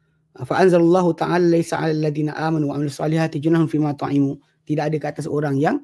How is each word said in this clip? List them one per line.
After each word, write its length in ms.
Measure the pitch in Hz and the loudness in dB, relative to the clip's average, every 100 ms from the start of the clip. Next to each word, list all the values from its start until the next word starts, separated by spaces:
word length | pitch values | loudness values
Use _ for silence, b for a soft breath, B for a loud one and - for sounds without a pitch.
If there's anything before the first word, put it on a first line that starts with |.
| _ _ _ - | _ _ _ -12
Fa 240 | 131 156 | -4 2
anzalallahu 560 | 185 175 170 185 175 160 | 4 6 4 4 2 0
ta'ala, 320 | 151 175 175 | -2 2 2
"Laisa 320 | 170 165 151 | 2 0 -2
'alal 320 | 160 156 156 | -2 -2 -2
ladina 240 | 147 151 - | -2 -4 -2
amanu 320 | 156 160 143 | -2 -2 -2
wa 80 | 139 | -2
'amilus 240 | 147 - | -4 -4
solihati 400 | 156 160 160 160 | -2 0 -2 -2
junahun 320 | 156 165 160 | 0 2 2
fima 240 | 151 151 143 | 0 -2 -2
ta'imu." 400 | 139 143 139 147 b b - | -2 0 0 -2 b b -6
Tidak 160 | 151 | -4
ada 140 | 151 156 | -2 -2
ke 80 | 147 | -4
atas 180 | 151 151 | -8 -6
orang 260 | 147 151 135 | -4 -2 0
yang 240 | 160 285 | 0 -2